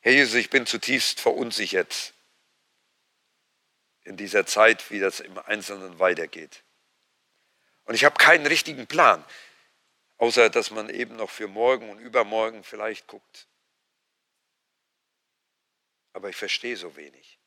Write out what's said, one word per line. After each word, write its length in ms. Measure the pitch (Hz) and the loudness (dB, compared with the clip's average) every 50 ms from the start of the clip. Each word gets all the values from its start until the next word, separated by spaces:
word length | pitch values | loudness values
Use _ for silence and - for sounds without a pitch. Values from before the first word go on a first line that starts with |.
| _ | _
Herr 100 | 113 127 | 6 6
Jesus, 200 | 139 139 117 107 | 6 4 4 2
ich 160 | 120 107 - | -2 -2 0
bin 160 | - 135 120 | 0 -2 0
zutiefst 540 | - - 107 - - 135 123 - - - - | 0 -6 -6 -4 -2 -2 -2 -2 -2 -4 0
verunsichert 920 | - 117 - 123 127 117 107 - 107 - - 92 85 - - - - - _ _ _ _ _ _ _ _ _ _ _ _ _ _ _ _ _ _ _ _ _ _ _ _ _ _ _ _ _ _ _ _ _ _ _ _ _ _ _ | 0 0 0 0 -4 -6 -6 -6 -6 -2 -2 -2 -2 -2 -6 -10 -10 -12 _ _ _ _ _ _ _ _ _ _ _ _ _ _ _ _ _ _ _ _ _ _ _ _ _ _ _ _ _ _ _ _ _ _ _ _ _ _ _
in 140 | - 98 | -18 -14
dieser 300 | 92 104 98 98 104 95 | -12 -12 -2 0 0 0
Zeit, 420 | - - 104 110 113 113 107 - - | 0 4 6 6 6 6 4 -2 -12
wie 100 | - 101 | -6 -2
das 200 | 98 98 - - | -2 -2 -4 -4
im 180 | - 95 92 | -16 -14 -18
Einzelnen 640 | - - - 107 107 95 - 101 98 92 92 90 82 | -18 -8 -8 -8 -8 -8 -12 -14 -14 -14 -18 -4 0
weitergeht. 640 | 95 92 90 87 82 76 - 85 78 71 - - _ _ _ _ _ _ _ _ _ _ _ _ _ _ _ _ _ _ _ _ _ _ _ _ _ | 2 2 2 0 -4 -10 -10 -16 -18 -18 -20 -20 _ _ _ _ _ _ _ _ _ _ _ _ _ _ _ _ _ _ _ _ _ _ _ _ _
Und 100 | - 117 | -8 -2
ich 100 | 117 135 | 2 2
habe 140 | 147 - | 2 4
keinen 300 | - - - 165 165 147 | 6 6 6 6 6 4
richtigen 400 | 147 160 175 - 156 151 131 117 | 2 0 0 -2 -4 -8 -12 -12
Plan, 360 | - - 156 165 120 98 80 76 - - - - - _ _ _ _ _ _ _ _ _ _ _ _ _ | -6 0 4 6 6 6 4 0 -20 -20 -20 -20 -20 _ _ _ _ _ _ _ _ _ _ _ _ _
außer 320 | _ 117 117 117 123 117 110 | _ 0 0 6 6 4 6
dass 220 | - 120 107 - | 4 0 -2 -2
man 180 | 107 110 107 107 | -8 -10 -10 -10
eben 280 | - - 123 110 113 | -8 -8 -8 -10 -8
noch 120 | 113 110 95 | -12 -12 -10
für 180 | - - 107 | -10 -12 -12
morgen 440 | 101 98 104 117 123 131 120 113 110 | -10 -6 0 2 2 2 0 -4 -14
und 80 | 101 104 | -18 -18
übermorgen 640 | 117 123 117 127 113 104 107 113 110 113 113 107 95 | -20 -4 -2 -2 -2 0 -2 -2 -2 -4 -6 -12 -18
vielleicht 420 | - - 107 107 110 107 - _ | -18 -12 -10 -8 -8 -8 -10 _
guckt. 420 | - - 104 _ _ _ - - _ _ _ _ _ _ _ _ _ _ _ _ _ _ _ _ _ _ _ _ _ _ _ _ _ _ _ _ _ _ _ _ _ _ _ _ _ _ _ _ _ _ _ _ _ _ _ _ _ _ _ _ _ _ | -20 -20 -20 _ _ _ -20 -20 _ _ _ _ _ _ _ _ _ _ _ _ _ _ _ _ _ _ _ _ _ _ _ _ _ _ _ _ _ _ _ _ _ _ _ _ _ _ _ _ _ _ _ _ _ _ _ _ _ _ _ _ _ _
Aber 160 | 95 95 101 | -14 -12 -12
ich 60 | 90 | -10
verstehe 420 | - 107 98 - - - 120 123 | -10 -8 -6 -6 -6 -6 -8 -10
so 180 | 95 87 85 73 | -10 -12 -16 -18
wenig. 420 | 73 76 73 65 65 76 _ _ _ _ | -18 -20 -20 _ _ _ _ _ _ _